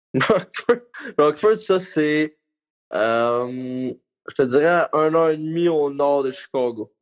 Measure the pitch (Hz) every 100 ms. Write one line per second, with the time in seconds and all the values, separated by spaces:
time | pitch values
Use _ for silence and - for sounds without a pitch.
0 | _ 131 - 202 180 - - 240 - -
1 | - - 147 151 208 214 - 185 180 -
2 | 151 151 151 - _ _ _ _ - -
3 | 110 117 117 120 123 127 127 127 127 123
4 | _ _ - - 131 127 156 175 160 143
5 | 156 160 165 156 156 165 170 160 143 139
6 | 143 143 135 127 - 135 123 113 107 _